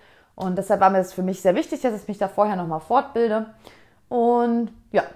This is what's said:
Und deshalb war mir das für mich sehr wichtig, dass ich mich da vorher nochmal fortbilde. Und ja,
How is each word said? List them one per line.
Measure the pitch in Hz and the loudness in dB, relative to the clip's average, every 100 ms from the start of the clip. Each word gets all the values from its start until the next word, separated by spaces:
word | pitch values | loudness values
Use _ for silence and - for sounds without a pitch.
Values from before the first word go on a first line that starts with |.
| _ _ _ - | _ _ _ -8
Und | 185 185 | -6 -4
deshalb | 190 196 | -2 4
war | 190 | 6
mir | 190 | 4
das | 185 | 0
für | - | -4
mich | 185 185 | -4 0
sehr | 190 | 2
wichtig, | 208 320 294 | 2 -2 -4
dass | 254 214 | -4 -4
ich | - | -8
mich | 196 | -6
da | 190 | -4
vorher | 196 208 190 | 0 0 -2
nochmal | 165 156 | -6 -8
fortbilde. | - 247 262 233 233 220 220 - - - _ _ - | -2 0 0 -2 0 -2 -6 -14 -20 -20 _ _ -6
Und | 240 233 240 240 233 233 - _ | 0 2 2 2 0 -2 -8 _
ja, | 196 - | -2 -2